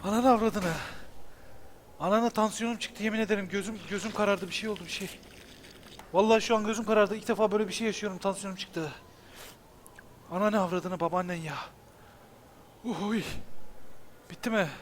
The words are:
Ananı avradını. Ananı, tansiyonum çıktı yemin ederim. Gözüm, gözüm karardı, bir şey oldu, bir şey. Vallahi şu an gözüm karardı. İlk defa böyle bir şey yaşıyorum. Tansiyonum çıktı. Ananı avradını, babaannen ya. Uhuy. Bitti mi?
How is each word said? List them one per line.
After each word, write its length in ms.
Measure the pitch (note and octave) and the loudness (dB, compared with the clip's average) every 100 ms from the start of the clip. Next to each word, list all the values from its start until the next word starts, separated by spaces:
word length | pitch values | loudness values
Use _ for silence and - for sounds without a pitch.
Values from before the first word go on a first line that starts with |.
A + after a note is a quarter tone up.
Ananı 280 | F#3 A3 B3 | 2 4 6
avradını. 420 | A#3+ A3 G#3 F3+ D#3+ - - - - - - - - - - - - | 8 6 2 0 -2 -6 -8 -10 -8 -10 -10 -14 -14 -14 -16 -20 -4
Ananı, 320 | F3 G#3+ A#3 | 2 4 4
tansiyonum 460 | A3 G#3+ G#3+ A#3 A3+ | 2 0 2 -4 -2
çıktı 260 | - - | -6 -4
yemin 160 | G#3+ A3 | -2 0
ederim. 300 | G#3+ G#3 F#3+ | 2 0 0
Gözüm, 300 | G3 G3 A3 E3+ | -4 -4 -6 -6
gözüm 220 | G3 G3+ | -4 -4
karardı, 360 | G3 G#3 G3 F#3 | 0 2 2 0
bir 60 | |
şey 160 | E3+ A3 | -4 -4
oldu, 100 | G3+ E3+ | -6 -6
bir 40 | |
şey. 300 | - F#3+ - - - - - - - - - - | -8 -8 -12 -18 -20 -20 -20 -20 -20 -20 -20 -2
Vallahi 280 | F3 G#3+ A3 | 4 6 6
şu 140 | G#3+ A3+ | 6 2
an 100 | G#3+ | 2
gözüm 200 | A3 G#3+ | -2 2
karardı. 300 | A3 G#3 G#3+ | 6 6 2
İlk 120 | G#3+ | -2
defa 240 | A3+ G#3+ | 2 4
böyle 160 | G#3 G#3+ | 2 0
bir 60 | |
şey 140 | F#3 A3+ | 0 -2
yaşıyorum. 300 | G3 G#3 F#3 | -2 -6 -4
Tansiyonum 400 | G3 F#3+ G3+ F#3+ | -4 -4 -6 -8
çıktı. 340 | - - D#3 C3+ - - - - - - - - - - - - - | -8 -6 -6 -6 -18 -20 -20 -18 -18 -20 -20 -20 -20 -20 -20 -20 -10
Ananı 300 | F3 G#3 G#3+ | 0 2 4
avradını, 380 | F#3 F3+ F3 F3+ | 2 0 -2 -2
babaannen 340 | E3+ F3+ F3+ | 0 0 0
ya. 220 | F3 D#3+ C#3+ - - - - - - - - - - - - A#3 | -4 -6 -8 -10 -14 -20 -20 -20 -20 -20 -20 -20 -20 -20 -12 -6
Uhuy. 380 | E3+ G3+ A3 - - - - - - - - - - - | -4 0 -2 -2 -4 -2 -2 -2 -6 -8 -8 -12 -16 -18
Bitti 200 | E3+ B3 | -8 -2
mi? 200 | A3+ E3+ C3+ | 0 0 -2